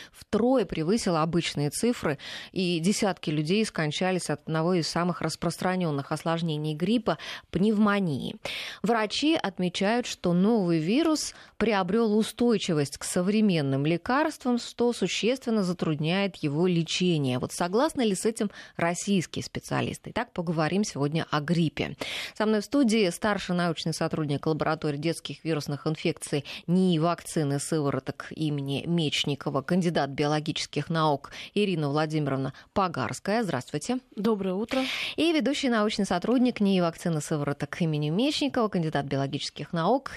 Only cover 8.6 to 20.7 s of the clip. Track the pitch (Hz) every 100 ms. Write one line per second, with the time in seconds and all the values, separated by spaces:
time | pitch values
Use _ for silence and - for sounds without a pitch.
8.6 | - - 190 233 214 - 294 330 202 185
9.6 | 180 - 196 233 240 - 175 175 196 233
10.6 | 175 165 156 240 339 302 - - - _
11.6 | 214 202 180 214 233 208 214 - 240 214
12.6 | - 156 139 - - 190 180 214 214 165
13.6 | 139 135 147 165 - 254 320 - 254 240
14.6 | - - 240 233 185 - 202 262 247 220
15.6 | 185 180 175 147 156 185 196 - 151 143
16.6 | 185 170 160 - 180 165 135 127 - -
17.6 | 175 202 311 - 226 185 220 233 208 -
18.6 | - - 170 175 - 202 151 - 113 -
19.6 | - 139 120 - - - 208 - 170 160
20.6 | 151